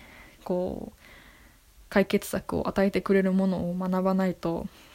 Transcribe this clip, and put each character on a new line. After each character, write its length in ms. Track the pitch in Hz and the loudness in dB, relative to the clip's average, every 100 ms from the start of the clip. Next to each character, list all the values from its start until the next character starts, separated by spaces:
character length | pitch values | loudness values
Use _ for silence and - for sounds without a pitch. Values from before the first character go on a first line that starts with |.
| - - - - | -20 -20 -20 -12
こ 480 | - 180 185 - - | -4 -2 -4 -6 -12
う、 40 | - - - - - - _ _ - - | -16 -20 -20 -20 -20 -20 _ _ -20 -2
解 180 | 202 196 | 2 2
決 220 | 202 - | 0 0
策 300 | 196 - 170 | -6 -4 -4
を 100 | - | -2
与 180 | - 196 | 2 2
え 40 | |
て 100 | 190 | 2
く 140 | - | 2
れ 80 | 196 | 2
る 100 | 190 | 4
も 140 | 190 190 | 2 2
の 240 | 175 175 | 0 -2
を 40 | |
学 280 | 180 185 185 | -4 -2 0
ば 120 | 190 | 2
な 120 | 190 185 | 2 0
い 80 | |
と、 320 | 175 170 165 - - - | -2 -4 -4 -6 -12 -20